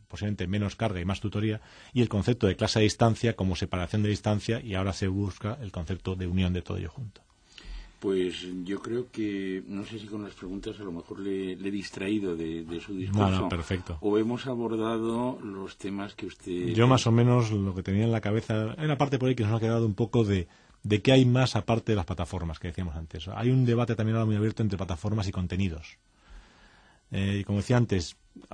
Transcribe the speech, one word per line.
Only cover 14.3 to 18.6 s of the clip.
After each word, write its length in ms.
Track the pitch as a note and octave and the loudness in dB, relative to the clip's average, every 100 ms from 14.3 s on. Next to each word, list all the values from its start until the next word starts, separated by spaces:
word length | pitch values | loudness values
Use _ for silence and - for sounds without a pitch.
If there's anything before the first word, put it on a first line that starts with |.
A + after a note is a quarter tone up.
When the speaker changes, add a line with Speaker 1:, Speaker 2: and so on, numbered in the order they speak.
| A#2+ C3 | -2 -4
Speaker 2:
abordado 920 | A#2+ A2+ A2 A2+ A2+ A2+ A2+ B2 B2+ | -4 -2 -2 -2 -2 -2 0 -2 -4
los 360 | G#2+ G2 F#2+ - | -8 -8 -10 -8
temas 360 | G2 G2+ G2+ | -6 -6 -6
que 140 | - F#2+ | -10 -12
usted 400 | - - F2+ F2+ | -10 -6 -2 0
Speaker 1:
Yo 140 | A2 A#2+ | 4 6
más 200 | C3 A#2 | 6 6
o 40 | |
menos 400 | A#2 A#2+ B2 A2+ | 6 6 6 4
lo 220 | G#2+ G2 | 2 0
que 80 | F#2 | -2
tenía 200 | F#2 G2 | 0 2
en 80 | A2+ | 2
la 100 | A2+ | 2
cabeza, 540 | G#2 G#2+ - A2 | 0 -2 0 -2